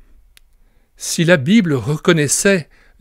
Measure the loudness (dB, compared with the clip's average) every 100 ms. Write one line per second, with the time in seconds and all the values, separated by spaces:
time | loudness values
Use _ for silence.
0 | _ -20 _ _ _ _ _ _ _ _
1 | -8 -2 2 2 2 2 2 -2 -4 -2
2 | 0 0 0 0 0 0 -4 _ _ -12